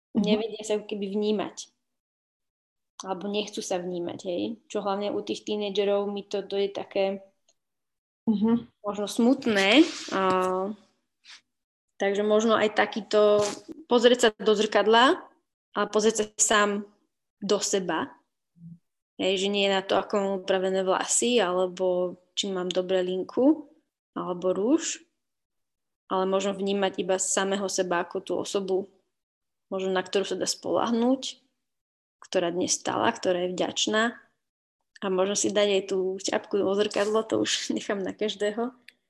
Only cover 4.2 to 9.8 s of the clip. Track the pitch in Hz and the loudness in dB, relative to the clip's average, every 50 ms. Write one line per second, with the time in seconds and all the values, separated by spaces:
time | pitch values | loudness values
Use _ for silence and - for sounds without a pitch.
4.2 | - 185 175 190 208 220 233 - _ - - 208 196 202 196 202 208 202 202 208 | -8 -6 -6 -4 -4 -6 -8 -10 _ -8 -6 -6 -4 -4 -4 -2 -4 -4 -4 -4
5.2 | 208 220 208 - - - 214 208 208 202 190 208 202 202 202 202 202 208 202 202 | -4 -6 -8 -6 -6 -6 -4 -4 -4 -4 -2 0 0 2 2 0 0 -2 -4 -8
6.2 | 196 - - 196 196 190 202 196 202 196 202 - - - - 196 190 196 202 196 | -8 -6 -6 -6 -6 -4 -2 -2 -2 -2 -4 -6 -10 -4 -2 0 0 0 -2 -6
7.2 | - - _ _ _ _ _ _ _ _ _ _ _ _ _ _ _ _ _ _ | -10 -16 _ _ _ _ _ _ _ _ _ _ _ _ _ _ _ _ _ _
8.2 | _ 226 214 190 214 226 233 233 - - _ _ - 202 196 208 208 196 - - | _ 0 0 2 2 2 2 0 0 -4 _ _ -8 -8 -6 -4 -6 -4 0 2
9.2 | 233 240 277 277 - 240 208 196 196 196 226 294 | 4 4 4 4 2 0 2 2 4 6 6 6